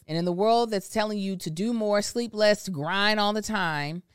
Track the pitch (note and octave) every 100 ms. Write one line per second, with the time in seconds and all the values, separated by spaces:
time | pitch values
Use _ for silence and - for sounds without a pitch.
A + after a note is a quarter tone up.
0 | - E3 F3 F3 G#3+ A#3 A#3 G3+ - A3
1 | G#3+ G#3 G3 F#3 F3 D#3 A3+ A3+ G#3 G#3
2 | G#3 A#3+ A#3 G#3+ G#3 G#3 - D3+ D#3 F#3+
3 | G#3 G#3+ G#3 G#3+ G#3 G#3+ E3+ D3+ C#3+ E3+
4 | -